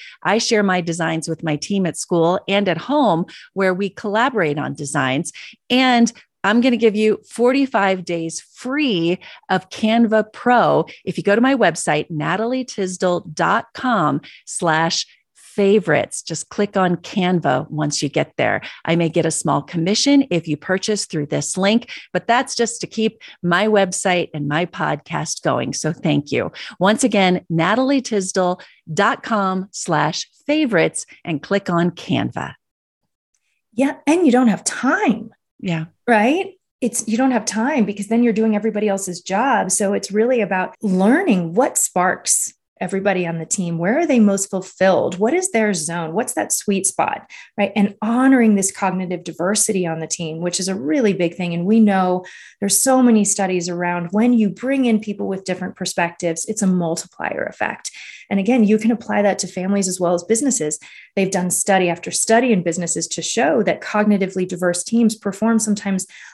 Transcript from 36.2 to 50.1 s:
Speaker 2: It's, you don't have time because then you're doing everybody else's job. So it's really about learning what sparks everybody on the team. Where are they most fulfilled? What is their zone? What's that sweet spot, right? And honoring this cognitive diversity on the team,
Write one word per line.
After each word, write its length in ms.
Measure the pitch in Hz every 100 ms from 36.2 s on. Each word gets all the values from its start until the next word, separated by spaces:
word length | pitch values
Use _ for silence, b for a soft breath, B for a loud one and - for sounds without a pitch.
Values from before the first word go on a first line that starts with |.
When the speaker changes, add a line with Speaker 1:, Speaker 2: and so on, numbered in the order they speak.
| 226 330 381 - _ _
Speaker 2:
It's, 280 | 247 - -
you 80 | 226
don't 140 | 269
have 140 | 240 214
time 380 | 208 247 302
because 240 | 196 208 202
then 160 | 233
you're 80 | 240
doing 220 | 214 220 208
everybody 320 | 220 214 208
else's 320 | 196 196 175
job. 500 | - 190 269 214 185
So 220 | - 202
it's 180 | 202 196
really 280 | 202 233 254
about 360 | 190 190 185 -
learning 720 | 214 185 196 294 381 190 165 180
what 220 | 285 -
sparks 760 | - 185 180 - - - - - _ -
everybody 480 | 185 196 196 185 170
on 100 | 165
the 80 | 160
team. 320 | - 175 165
Where 220 | 175 277
are 80 | 339
they 120 | 254
most 300 | 208 196 -
fulfilled? 720 | 190 185 - 190 165 113 180
What 160 | 220 339
is 160 | 359
their 200 | 226 214
zone? 420 | 180 156 170 160
What's 200 | 175 247
that 180 | - -
sweet 360 | - - 196 196
spot, 420 | - - - - B B -
right? 160 | 202 214
And 200 | 202 -
honoring 540 | 214 240 262 262 226 202
this 160 | 190
cognitive 520 | - 190 185 180 175
diversity 640 | 170 160 175 214 - 190 175
on 140 | 160
the 80 |
team, 320 | 160